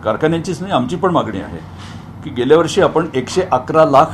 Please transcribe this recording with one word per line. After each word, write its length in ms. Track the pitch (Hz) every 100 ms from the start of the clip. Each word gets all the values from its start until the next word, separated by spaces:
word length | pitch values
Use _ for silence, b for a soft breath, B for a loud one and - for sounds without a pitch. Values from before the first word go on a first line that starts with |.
कारखान्यांचीच 580 | 107 107 156 170 160 151
नाही, 100 | 180
आमची 240 | 160 123 175
पण 140 | 190
मागणी 280 | 160 110 98
आहे 200 | 76 82 78 - B B B -
की 60 | 156
गेल्या 280 | 127 123 160
वर्षी 220 | 165 -
आपण 260 | 160 156 165
एकशे 280 | 131 123 - 185
अकरा 320 | 127 - 156
लाख 220 | 160 143 165